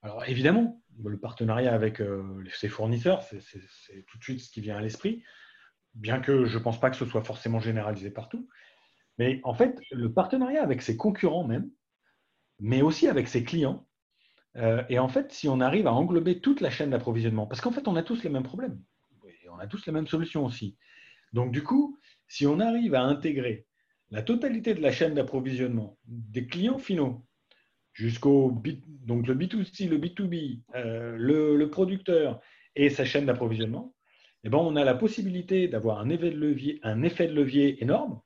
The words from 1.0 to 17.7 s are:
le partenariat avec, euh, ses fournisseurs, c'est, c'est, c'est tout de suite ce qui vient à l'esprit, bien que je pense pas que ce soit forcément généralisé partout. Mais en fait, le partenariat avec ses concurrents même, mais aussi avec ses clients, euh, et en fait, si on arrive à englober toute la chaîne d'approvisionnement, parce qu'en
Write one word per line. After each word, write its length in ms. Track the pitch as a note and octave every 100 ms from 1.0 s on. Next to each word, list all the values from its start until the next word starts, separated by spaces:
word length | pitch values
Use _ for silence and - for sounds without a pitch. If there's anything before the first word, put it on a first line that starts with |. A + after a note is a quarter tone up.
le 140 | G#2 G#2
partenariat 560 | A2+ - A2+ A2 B2+
avec, 260 | A2+ G#2+ G#2+
euh, 220 | G2+ G2 F#2+ F#2+ F#2
ses 160 | - G#2
fournisseurs, 540 | - A2 A#2+ A#2+ F#3
c'est, 180 | - G#2
c'est, 200 | - G2 F2+
c'est 360 | - - G2 F#2
tout 100 | A2+
de 60 |
suite 160 | - C3
ce 100 | -
qui 80 | -
vient 160 | G#2 G#2
à 40 |
l'esprit, 440 | A2 A2 G3 A#3 - - - _ _ _ _
bien 260 | A2+ G#2+ C3
que 240 | B2+ C#3
je 120 | A#2+ A2+
pense 220 | A#2 A2+
pas 120 | C3
que 60 | B2+
ce 80 |
soit 200 | A#2+ A#2
forcément 340 | A2+ A2 A#2+ A2+
généralisé 540 | A2 A2 G#2 G#2 G2
partout. 360 | G#2 A2+ A#3 B3+ _ - _ _ _ _ -
Mais 220 | A#2+ C3
en 120 | C3
fait, 260 | A2+ B3+ B3+ -
le 220 | B2+ A#2
partenariat 500 | A#2 F#3+ C4 B3+ D4
avec 180 | D3+ C3
ses 160 | - A#2
concurrents 480 | G#3+ G3+ F3+ D#3+
même, 240 | D3+ A#2 - _ _ _ _ _ _ _ _ _
mais 200 | G#2 B2+
aussi 280 | D3 D#3+ D4+
avec 180 | C#3 -
ses 160 | B2
clients, 460 | A#2 E3+ C#3 - _ _ _ _ _ _ _
euh, 300 | - A2+ A2+ A#2+
et 120 | B2+
en 80 | C3
fait, 240 | C4+ C#4+
si 160 | - D3+
on 100 | C3
arrive 280 | B2+ F3 F3+
à 40 |
englober 480 | A#2 E3+ F3 D#3+ F3
toute 200 | - C#4
la 100 | D#3+
chaîne 200 | - D3
d'approvisionnement, 560 | B2 A#2 A2+ A2+ A2 G#2+
parce 120 | A#2
qu'en 120 | B3